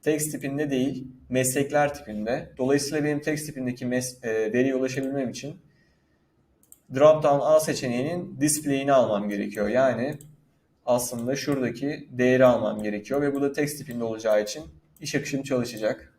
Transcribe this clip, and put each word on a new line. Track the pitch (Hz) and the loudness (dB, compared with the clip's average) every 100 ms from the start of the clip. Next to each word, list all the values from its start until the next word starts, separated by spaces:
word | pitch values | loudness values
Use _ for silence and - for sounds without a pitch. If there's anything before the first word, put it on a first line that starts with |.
text | - 151 151 | 0 0 -2
tipinde | 147 143 139 151 | -4 -6 -4 -2
değil, | 131 135 - - - - | 0 0 -2 -10 -16 -2
meslekler | 127 131 143 139 147 143 | 0 2 0 0 2 0
tipinde. | 143 - 107 107 135 - - | -2 -10 -6 -4 -4 -6 -4
Dolayısıyla | 127 143 139 156 | 2 2 2 -2
benim | 147 147 | 0 -2
text | 156 147 151 | -2 -4 -6
tipindeki | 131 127 123 123 | -6 -6 -6 -2
mes-, | 127 123 - 117 | -2 -4 -8 -4
e, | 110 107 | -2 0
veriye | 120 131 131 | 2 2 2
ulaşabilmem | 131 131 135 139 127 | -2 -2 -4 -4 -6
için | 104 139 170 _ _ _ _ _ _ _ _ _ _ _ _ _ 131 | -6 -12 -14 _ _ _ _ _ _ _ _ _ _ _ _ _ 6
dropdown | 151 156 151 143 | 8 8 4 2
A | 131 156 | 6 4
seçeneğinin | 156 147 131 120 139 175 - 131 | 4 -2 -2 -2 -2 -4 -8 -2
display'ini | 147 151 151 139 139 | 0 0 0 -2 4
almam | 139 113 104 104 | 4 6 2 -2
gerekiyor. | 101 104 104 104 | -4 -4 -2 0
Yani | 120 135 117 127 151 - - _ _ _ _ - | 2 2 2 -4 -6 -14 -20 _ _ _ _ 0
aslında | 123 123 120 117 139 | 0 0 -6 -4 -4
şuradaki | 147 135 123 - 139 156 - | -2 -2 -2 -4 -6 -6 -10
değeri | 123 127 127 127 | 0 4 6 6
almam | 117 107 107 | 6 0 -4
gerekiyor | 107 104 104 135 | -4 -6 -4 -2
ve | 143 139 | -2 0
bu | |
da | 143 | -2
text | 139 147 - | -2 -4 -4
tipinde | - 120 | -10 -6
olacağı | 113 110 110 107 | -6 -4 0 2
için | 104 - - - _ _ | 0 -8 -14 -20 _ _
iş | 147 147 | -4 -4
akışım | 147 139 | -2 -6
çalışacak. | 135 131 117 107 107 127 - | -2 -2 -2 -2 -4 -4 -10